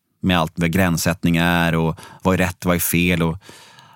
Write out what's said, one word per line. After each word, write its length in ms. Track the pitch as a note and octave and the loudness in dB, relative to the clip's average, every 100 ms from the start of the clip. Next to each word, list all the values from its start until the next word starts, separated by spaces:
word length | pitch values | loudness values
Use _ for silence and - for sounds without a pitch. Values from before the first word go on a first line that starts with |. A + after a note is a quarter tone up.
| _ - | _ -6
med 160 | F#2+ F2+ | 0 0
allt 120 | D#2+ | 0
vad 160 | - E2+ | -2 0
gränssättning 640 | F#2 F2+ E2 F2 E2 E2+ E2 | 2 0 0 -2 -2 0 2
är 380 | F2 E2+ E2+ | 2 2 0
och 220 | E2 E2 D#2+ - - | 0 -2 -4 -12 -6
vad 120 | F#2 | -2
är 40 | F#2 | 0
rätt, 260 | F2+ - | 0 -2
vad 120 | F2+ F2 | -2 -2
är 40 | |
fel 420 | - E2+ F2 E2+ | 0 0 0 0
och 140 | E2 F2 - - - - - | -2 -4 -12 -20 -20 -20 -20